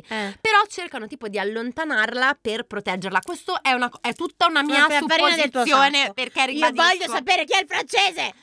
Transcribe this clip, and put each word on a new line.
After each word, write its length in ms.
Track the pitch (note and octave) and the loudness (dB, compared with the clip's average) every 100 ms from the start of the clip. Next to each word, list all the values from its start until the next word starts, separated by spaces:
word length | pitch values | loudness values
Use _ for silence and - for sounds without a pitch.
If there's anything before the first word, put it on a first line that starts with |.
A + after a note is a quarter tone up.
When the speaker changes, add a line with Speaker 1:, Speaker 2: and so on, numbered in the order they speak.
| - | -10
Speaker 1:
Eh. 300 | A3 G3+ G3+ | -8 -8 -6
Speaker 2:
Però 220 | A4 G#4 G#4+ | 2 2 2
cercano 380 | - F4 B3+ G#3+ | -6 -12 -12 -12
tipo 200 | D4 A3 | -12 -8
di 100 | G3+ | -4
allontanarla 960 | G3+ A3+ A#3+ C#4 D#4+ A#3 A3 B3 C4 C#4+ | -4 -4 -8 -6 -4 0 0 0 0 0
per 240 | A3+ A3 - | -4 -6 -6
proteggerla. 540 | G#3 F#3+ F#3 F3+ F#3 | -8 -6 -6 0 -2
Questo 380 | F4 E4+ - F#4 | -2 -8 -6 -2
è 120 | C#4 | 0
una 160 | B3 B3 | 0 -2
co-, 100 | - | -4
è 120 | A#3+ | -8
tutta 320 | A3+ - - F4 | -6 -6 0 2
una 160 | D#4 | 2
Speaker 1:
Una 100 | D4 C#4 D4+ | 2 4 4
Speaker 2:
mia 0 | |
Speaker 1:
fa-, 180 | D4 D4+ | 2 2
farina 300 | D#4+ D4 E4 | 2 4 2
del 140 | C#4+ | 0
tuo 160 | B3+ A#3 | 0 2
Speaker 2:
supposizione, 360 | C4+ C#4 C#4+ | 4 4 2
Speaker 1:
sacco. 100 | B3+ | -2
Speaker 2:
perché 260 | B3+ B3 - | -4 -6 -2
Speaker 1:
Io 40 | C4 D4 D#4 | -2 2 0
Speaker 2:
ribadisco 160 | B3+ | 4
Speaker 1:
voglio 280 | E4+ F#4 E4+ | 2 2 -2
sapere 320 | A#3+ B3+ F4+ | -4 0 0
chi 100 | D4+ | 2
è 60 | G4 | -2
il 60 | E4 | 0
francese. 640 | F#4 D4 G4+ G4 E4 - - | -6 -2 0 0 -2 -8 -10